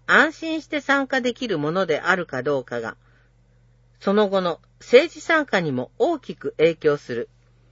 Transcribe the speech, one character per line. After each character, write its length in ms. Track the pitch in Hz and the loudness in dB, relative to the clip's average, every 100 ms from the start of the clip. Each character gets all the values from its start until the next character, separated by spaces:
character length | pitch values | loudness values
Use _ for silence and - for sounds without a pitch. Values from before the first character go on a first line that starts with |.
| - | 4
安 260 | 185 294 | 4 4
心 280 | 311 320 320 | 0 -6 -6
し 60 | - | -4
て 140 | 302 | -8
参 260 | - 277 269 | 0 0 2
加 120 | 262 | -2
で 120 | 247 | -2
き 140 | 233 247 | -4 -4
る 100 | 175 | -2
も 140 | 147 | 0
の 140 | 175 185 | 0 0
で 140 | 147 | 0
あ 140 | 165 | 2
る 120 | 185 170 | 0 0
か 160 | 131 | -4
ど 180 | 127 143 | -2 -2
う 40 | |
か 160 | 123 120 | -2 -6
が、 160 | 113 - _ _ _ _ _ _ _ _ _ _ | -6 -10 _ _ _ _ _ _ _ _ _ _
そ 140 | - | 0
の 160 | 202 208 | 2 2
後 120 | 196 | 2
の 200 | 180 160 _ _ | 0 -4 _ _
政 340 | - 240 320 | -2 0 0
治 80 | 320 | -8
参 260 | - 320 294 | -2 -2 0
加 140 | 202 | -4
に 120 | 165 | -2
も 180 | 127 127 _ | -4 -8 _
大 200 | 269 320 | -4 -4
き 180 | - 190 | -8 -10
く 180 | - - | -10 0
影 180 | 160 160 | 0 2
響 200 | 156 143 | -2 -2
す 160 | - | -4
る。 160 | 117 117 _ _ _ _ | -8 -10 _ _ _ _